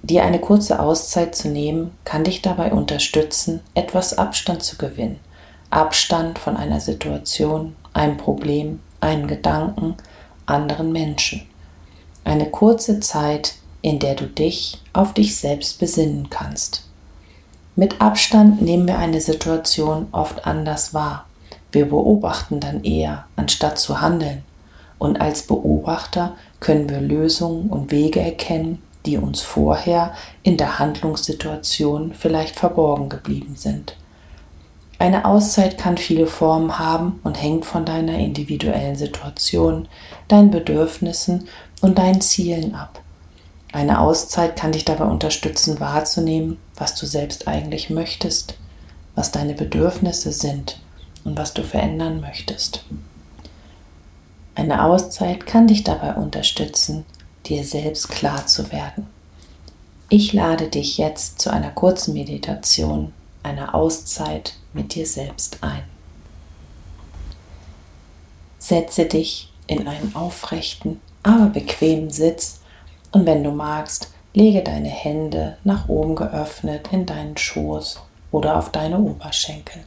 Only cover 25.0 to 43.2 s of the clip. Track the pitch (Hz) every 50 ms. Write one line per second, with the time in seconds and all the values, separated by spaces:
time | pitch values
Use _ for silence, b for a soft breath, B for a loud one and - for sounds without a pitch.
25 | - 143 147 - 151 151 147 - - - - - - 151 151 151 151 165 165 -
26 | - - - 175 175 175 B B B B B _ - - 156 151 147 143 143 139
27 | 143 143 147 151 156 160 160 - 170 170 165 165 180 214 143 143 139 139 147 147
28 | 151 156 156 180 170 165 165 - - - 170 160 160 165 170 - - - - -
29 | - 151 147 - - - 143 - - - - - 73 147 147 - - 175 170 170
30 | 170 170 B B B B B B B 190 175 160 147 139 - - 143 151 147 -
31 | - 156 151 156 - - 160 - - 156 151 151 - - - - 151 147 147 151
32 | 156 165 - - - 165 160 160 156 156 - - - 170 - 170 156 151 143 143
33 | 139 139 139 139 - - 139 139 135 147 139 - - - - - - - - b
34 | b b b b b b b b b b b b b b b - - - - -
35 | 180 180 190 196 - 190 196 208 208 208 - - 190 185 - - - 185 175 170
36 | - - 165 160 160 160 - - 165 160 160 160 160 160 160 160 160 160 165 165
37 | 170 180 - - - 160 147 147 147 147 156 165 - - - 170 160 160 160 160
38 | 160 160 165 - 147 147 143 143 147 - 151 143 - 147 - 143 139 139 139 135
39 | 147 143 - - - 143 143 - - - - 170 165 160 160 160 165 B B B
40 | B B B B B - 214 208 208 202 208 180 165 - 151 151 160 160 - -
41 | 175 170 170 - - - 180 180 B B B B B B B - - 190 185 202
42 | 185 185 190 190 - - - - 175 175 170 165 160 - 208 - - - - -
43 | - - - -